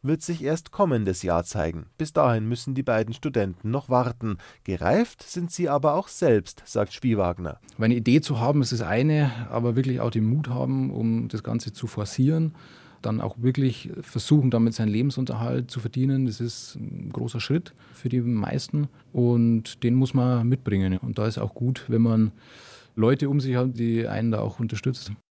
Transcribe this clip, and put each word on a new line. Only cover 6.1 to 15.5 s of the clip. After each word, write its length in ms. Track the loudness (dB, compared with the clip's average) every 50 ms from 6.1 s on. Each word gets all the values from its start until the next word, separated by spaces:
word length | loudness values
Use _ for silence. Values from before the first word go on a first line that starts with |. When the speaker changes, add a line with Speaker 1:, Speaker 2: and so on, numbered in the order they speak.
| -4 0 4 6 6 4 4 -2 -16 -18 -16
Speaker 1:
sagt 280 | -6 -2 -2 -2 -2 -4
Schwiewagner. 680 | -2 0 0 2 2 2 0 0 -2 -6 -8 -8 -10 _ -20 -6
Speaker 2:
Weil 100 | 0 2
eine 80 | 2 2
Idee 260 | 2 4 4 4 4
zu 180 | 4 2 -2 0
haben, 220 | 0 2 2 2
ist 100 | 2 2
das 100 | -2 -4
eine, 500 | -2 0 0 2 2 2 4 4 2 0 0 -4 -10 -4
aber 260 | -4 -2 0 0 0
wirklich 240 | 0 0 0 0 0
auch 120 | -2 0
den 120 | 0 2 2
Mut 240 | 2 2 0 0
haben, 440 | -2 -4 -4 -2 -2 -2 -2 -2 -2
um 360 | -2 -2 0 0 0 0 -2
das 160 | -4 -6 -8 -6
Ganze 300 | -4 -4 -4 -4 -6 -10
zu 140 | -8 -10
forcieren, 680 | -8 -6 -6 -6 -6 0 2 2 4 4 2 0 -2 -4 -8 -20 -20 -20 -20 -20 -20 -20 _
dann 180 | -4 -4 -4 -2
auch 160 | -4 -6 -6 0
wirklich 480 | 0 0 2 2 0 0 0 -4 -10 -12 -12 -12
versuchen, 500 | -14 -8 -6 -6 2 4 4 6 6 4
damit 240 | 4 4 2 2 2
seinen 140 | 0 0 0
Lebensunterhalt 840 | 2 2 0 0 0 -2 -4 -4 -4 -4 -4 -2